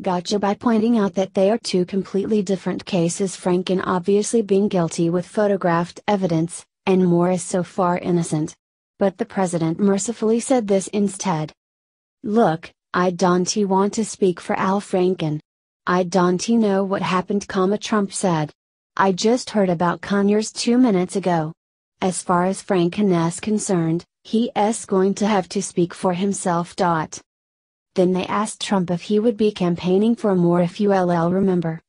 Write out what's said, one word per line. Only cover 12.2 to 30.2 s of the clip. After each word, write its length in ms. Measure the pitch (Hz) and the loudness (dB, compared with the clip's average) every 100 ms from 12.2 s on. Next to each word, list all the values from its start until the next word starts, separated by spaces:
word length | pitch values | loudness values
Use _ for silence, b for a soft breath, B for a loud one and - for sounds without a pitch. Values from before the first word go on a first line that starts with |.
"Look, 480 | 220 220 190 165 - _ _ 180 | -2 2 2 2 -8 _ _ -2
I 140 | 185 | 0
don't 460 | 175 185 180 175 214 | 2 2 2 0 -2
want 380 | 196 190 202 | 0 2 2
to 120 | 226 208 | -2 -6
speak 340 | - 196 170 | 0 0 0
for 160 | - 202 | -4 -2
Al 200 | 196 202 | 0 -2
Franken. 600 | - 190 180 180 156 151 - _ _ _ - | -2 0 0 0 -2 -4 -8 _ _ _ -2
I 160 | 180 | 0
don't 440 | 180 185 180 180 - | 2 2 2 2 0
know 360 | 233 208 196 | 2 2 2
what 180 | 196 196 | 0 -4
happened, 460 | 160 185 185 202 - | -2 -2 -2 -4 -2
comma," 320 | 190 190 208 | -2 0 -2
Trump 340 | - 214 196 | -2 -2 -2
said. 380 | - 185 160 151 - _ _ _ - | -2 0 0 -2 -8 _ _ _ -2
I 180 | 196 | 0
just 380 | 180 214 247 - | 2 0 0 0
heard 180 | 214 185 | 0 0
about 320 | 170 175 180 | 2 0 -2
Conyers 500 | - 202 196 208 214 | -2 0 2 2 -2
two 260 | - 240 247 | -4 0 4
minutes 380 | 254 185 185 196 | 4 2 0 -2
ago. 380 | 180 165 156 - _ _ _ _ | 0 0 -2 -8 _ _ _ _
As 200 | 185 175 | -4 -2
far 240 | - 180 185 | 0 0 0
as 160 | 190 | -4
Franken 500 | - 185 175 202 202 170 165 | -2 0 0 0 2 2 0
is 120 | - | -2
concerned, 640 | 214 208 - 175 165 170 - _ | -4 -4 0 0 0 -2 -6 _
he 280 | - 226 240 - | -4 -2 0 0
is 300 | 208 233 - | 0 -2 -2
going 300 | 190 190 190 | 0 2 0
to 120 | 208 | 0
have 220 | 202 180 | 0 -2
to 120 | 202 | -6
speak 300 | - - 175 | -4 -2 -2
for 200 | - 190 | -2 -2
himself. 640 | 175 202 185 190 170 170 - | 0 -2 -2 -2 -2 -4 -2
Dot. 440 | 180 160 - - - _ _ _ _ _ _ - | 0 0 -4 -12 -20 _ _ _ _ _ _ 0
Then 180 | 180 | 2
they 140 | 180 - | 0 -2
asked 340 | 202 220 - | -4 -4 -8
Trump 300 | - 196 175 | -2 -2 0
if 100 | 175 | -4
he 160 | - 208 | 0 0
would 200 | 233 214 | 2 2
be 140 | 214 | 0
campaigning 640 | 208 175 170 175 190 226 | 0 -2 0 0 2 2
for 200 | 226 | 0